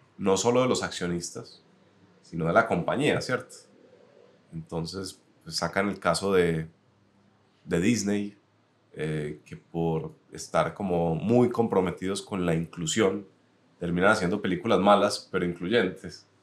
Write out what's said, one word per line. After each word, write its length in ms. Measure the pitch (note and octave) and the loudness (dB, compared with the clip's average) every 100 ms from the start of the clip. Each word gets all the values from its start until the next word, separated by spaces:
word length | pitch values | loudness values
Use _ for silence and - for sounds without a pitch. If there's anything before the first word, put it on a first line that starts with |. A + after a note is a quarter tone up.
| _ - | _ -4
no 200 | G2 F#2+ | 0 2
solo 260 | A#2 B2 | 4 2
de 40 | B2+ | 2
los 160 | F#2 | 0
accionistas, 800 | F#2 - F2+ F2 - - - - _ _ _ _ _ _ | -4 -4 -4 -4 -8 -12 -16 -20 _ _ _ _ _ _
sino 220 | _ E2 F#2 | _ -4 2
de 80 | |
la 140 | F#2+ - | 4 4
compañía, 540 | F2+ D#2+ F2+ C#3+ F#2+ | 0 -2 0 0 0
¿cierto? 340 | - B2+ - - - _ _ _ _ _ _ _ _ | -2 -6 -8 -20 -20 _ _ _ _ _ _ _ _
Entonces, 720 | E2 D#2+ E2+ E2 F#2 F#2+ - _ _ | -16 -10 -8 -6 -8 -12 -14 _ _
pues, 120 | - D#2+ | -12 -4
sacan 320 | E2+ G2 G2+ | -2 0 -2
el 120 | F#2 | 0
caso 340 | F2 E2+ G2 | 0 0 2
de, 340 | F#2+ F2 E2 D#2+ - _ _ _ _ _ _ _ _ | 4 4 0 -4 -12 _ _ _ _ _ _ _ _
de 160 | - E2+ | -2 0
Disney, 560 | F#2+ A#2 G2+ G2+ G2+ - _ _ _ _ _ | 2 2 0 -2 -4 -12 _ _ _ _ _
eh, 480 | - D#2 D#2 D2+ D#2 - | -10 -6 -6 -6 -10 -16
que 100 | E2 | -20
por 580 | _ E2+ E2 D#2+ - - _ | _ -4 -2 -2 -6 -12 _
estar 420 | - - E2+ E2 | -16 -2 0 0
como 420 | - G2 F2 E2+ D#2+ | -2 -2 0 0 0
muy 340 | F#2+ A#2+ B2 | 2 4 4
comprometidos 720 | A#2+ A2+ G2 F2+ E2+ F#2 G2 | 2 2 2 0 -2 -4 -6
con 240 | - G2+ F2 | -6 -4 0
la 80 | |
inclusión, 720 | E2 E2 - D#2+ - - - - _ _ _ _ _ | 0 -2 -6 -4 2 2 0 -8 _ _ _ _ _
terminan 320 | F2 F2 F#2+ | -4 2 4
haciendo 300 | G#2+ F2 G2+ | 4 2 -2
películas 380 | G2 F#2 A2+ G2+ | -2 -4 0 4
malas, 500 | G2 G2 G#2 - - | 6 6 4 -2 -6
pero 140 | A#2 F2 | -4 -2
incluyentes, 800 | E2+ F2 A#2 F#2+ E2 F2+ - _ _ | -4 -2 0 0 -4 -14 -16 _ _